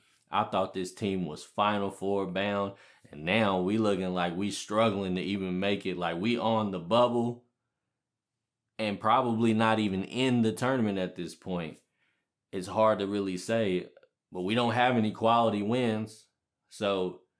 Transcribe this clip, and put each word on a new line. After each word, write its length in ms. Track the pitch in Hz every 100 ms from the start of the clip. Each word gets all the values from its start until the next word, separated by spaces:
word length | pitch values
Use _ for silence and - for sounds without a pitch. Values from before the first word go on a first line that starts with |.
| _ _ -
I 140 | 101
thought 320 | 107 98 95 95
this 180 | 90
team 320 | - 104 95 87
was 180 | 76
Final 460 | - - 104 104 98
Four 380 | - 98 101 95
bound, 460 | 92 101 101 98 98 - _ -
and 140 | 71 78
now 340 | 107 107 92
we 200 | 92 110
looking 340 | 107 98 92
like 240 | 90 87 87
we 140 | 101
struggling 640 | 98 - 104 113 98 95 90
to 60 |
even 380 | 85 98 95 90
make 280 | 101 101 95
it. 100 | 87
Like, 240 | 87 85
we 160 | 107 120
on 320 | 113 113 104
the 100 | 92
bubble 640 | 82 113 120 120 117 120 _ _ _ _ _ _ _ _ _ _ _ _ _ -
and 220 | 110 101
probably 560 | 110 123 123 113 117 110
not 240 | 113 110
even 240 | 107 95
in 400 | 95 110 131 123
the 80 | 110
tournament 480 | - 127 131 110 98
at 160 | 90 -
this 180 | 87
point. 460 | - - 90 80 - _ _ _ _ _ _ _
It's 160 | 98 90
hard 320 | 107 110 104
to 80 | 101
really 300 | 101 98 90
say, 520 | - 113 104 90 - - _ _ _
but 100 | 90
we 120 | 90
don't 200 | 113 120
have 220 | 113 123 120
any 160 | 107
quality 520 | 92 113 117 117 104
wins. 640 | 104 123 120 110 110 - _ _ _ _ _
So 520 | - 104 98 92 - _ _